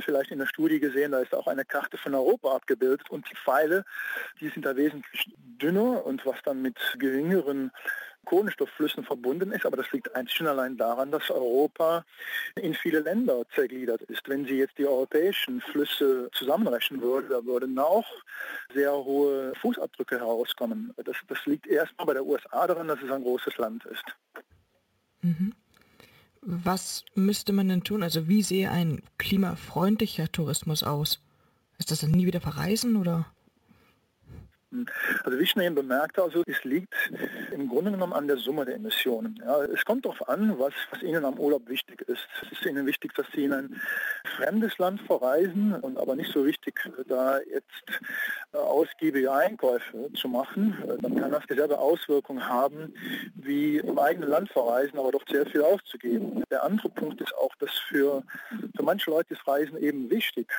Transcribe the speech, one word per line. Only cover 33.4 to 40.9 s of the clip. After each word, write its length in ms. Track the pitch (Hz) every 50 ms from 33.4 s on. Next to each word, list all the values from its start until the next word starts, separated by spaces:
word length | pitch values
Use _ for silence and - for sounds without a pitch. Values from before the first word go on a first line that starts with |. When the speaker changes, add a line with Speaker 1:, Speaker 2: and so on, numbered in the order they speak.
| _ _ _ _ _ _ - _ _ _ _ _ _ _ _ _ _ - - - - - _ _ _ _ - - - - - - - - - - -
Speaker 1:
Also 160 | - 127 127
wie 60 | 170
ich 60 | 185
schon 120 | - 220 180
eben 140 | 175 165
bemerkte, 440 | 143 139 131 127 135 151 156 - -
also 220 | 185 170 156 170 170 -
es 160 | 139 - -
liegt 280 | 131 127 170 185 - - - - - - - - - - - - - -
im 160 | 139 139 127
Grunde 240 | 117 139 175 208 208
genommen 200 | 185 185 175 -
an 140 | 160 147
der 120 | 143 143 127
Summe 260 | 117 - 143 156 139
der 100 | 127 127
Emissionen. 640 | - 107 110 107 - - 131 120 113 113 113 110 -
Ja, 220 | 117 117 139 147 139
es 220 | 147 - - -
kommt 200 | - 220 262 -
darauf 240 | 220 - - - -
an, 300 | - 170 208 220 196 123
was, 160 | 131 139 - - - -